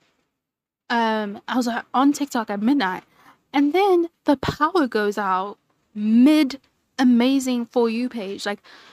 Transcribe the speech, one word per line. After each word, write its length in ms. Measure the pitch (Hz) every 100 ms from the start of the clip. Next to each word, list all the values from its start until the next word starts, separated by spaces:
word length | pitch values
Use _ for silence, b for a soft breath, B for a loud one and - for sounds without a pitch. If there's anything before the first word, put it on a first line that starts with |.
| _ _ _ _ _ _ _ _ -
Um, 520 | 240 226 220 208 202 -
I 100 | 233
was, 100 | 240
uh, 140 | 233 -
on 200 | 240 285
TikTok 360 | 285 - 254 220
at 120 | 202
midnight 420 | 214 285 190 180 - B B B _ 277
and 160 | 285
then 380 | 339 403 349 339 - -
the 120 | 277
power 480 | - - 302 359 269
goes 320 | 220 208 208
out 400 | 202 185 196 - _ _ _ 214
mid 640 | 214 226 262 311 285 277 _ _ _ -
amazing 640 | 254 240 247 277 254 247 233
For 240 | 254 233
You 200 | 226 247
page. 360 | 233 196 202 202
Like, 160 | 208 B B B